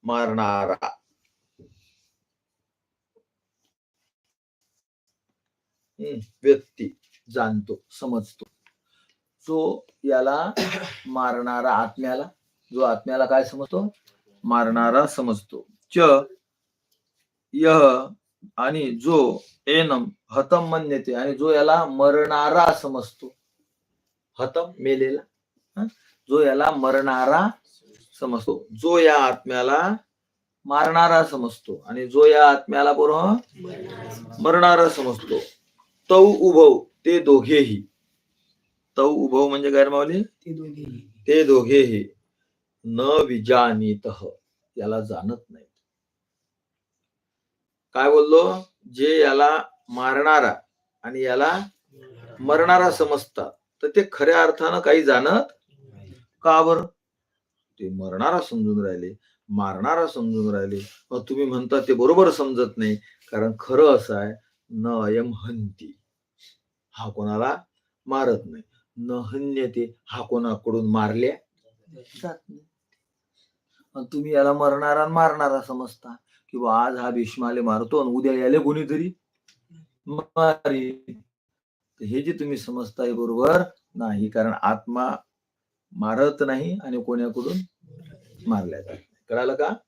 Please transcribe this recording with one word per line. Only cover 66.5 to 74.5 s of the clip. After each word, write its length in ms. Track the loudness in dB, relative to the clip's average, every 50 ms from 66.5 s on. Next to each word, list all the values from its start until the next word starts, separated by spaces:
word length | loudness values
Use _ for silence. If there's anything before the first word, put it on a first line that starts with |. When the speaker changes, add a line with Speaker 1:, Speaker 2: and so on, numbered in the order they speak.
| _ _ _ _ _ _ _ _ _
Speaker 1:
हा 160 | -16 -14 -14
कोणाला 460 | -10 -10 -8 -6 -4 -4 -4 -4 -6 -8 _ _ _ _ _ _ _ _ _
मारत 360 | -6 -4 -2 0 0 -2 -2 -4
नाही. 160 | -14 -20 -20 -20 _ _ _ _ _ _
न 140 | -14 -10 -10
हन्यते, 840 | -8 -10 -10 -10 -10 -10 -8 -6 -6 -6 -6 -6 -4 -6 -8 -8 -10 _ _
हा 160 | _ -14 -14
कोणाकडून 680 | -10 -6 -6 -4 -4 -4 -6 -6 _ -6 -4 -4 -2 -2
मारल्या 460 | 0 0 -2 -2 -2 -2 -2 -4 -4 -6 _ _ _ _ _ _ _ _ _ _ -20 -20 -20 _ -20 -16
जात 160 | -14 -14 -14 -16 _ _
नाही. 120 | -20 -20 _ _ _ _ _ _ _ _ _ _ _ _ _ _ _ _ _ _ _ _ _ _ _ _ _ _ _
मग 100 | -16 -16 -10
तुम्ही 200 | -10 -10 -6 0
याला 200 | 2 2 2 2